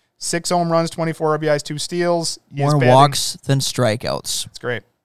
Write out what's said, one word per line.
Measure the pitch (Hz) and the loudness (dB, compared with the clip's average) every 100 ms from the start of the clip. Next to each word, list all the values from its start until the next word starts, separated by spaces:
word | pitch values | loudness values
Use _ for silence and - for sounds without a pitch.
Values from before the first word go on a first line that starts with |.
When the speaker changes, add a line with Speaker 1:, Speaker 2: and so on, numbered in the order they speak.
| _ _ | _ _
Speaker 1:
six | - 170 - | -6 -4 0
home | 175 170 | 0 2
runs, | 165 165 | 0 0
twenty-four | - 160 151 156 | -4 -4 -2 -2
R | 151 | 0
B | 156 | 0
Is, | 147 | -2
two | - 147 | -2 -8
steals. | - 175 175 175 160 - _ | -6 -2 0 0 -2 -8 _
He | 139 | -2
is | 143 | 2
Speaker 2:
More | 151 | 4
Speaker 1:
batting | 143 | 6
Speaker 2:
walks | 127 143 139 - - | 6 6 2 -6 -6
than | - 139 | -2 0
strikeouts. | - - 120 107 65 67 - - - | 0 0 0 0 -4 -6 -6 -8 -8
Speaker 1:
It's | - | -10
great. | 120 117 - _ | -8 -8 -10 _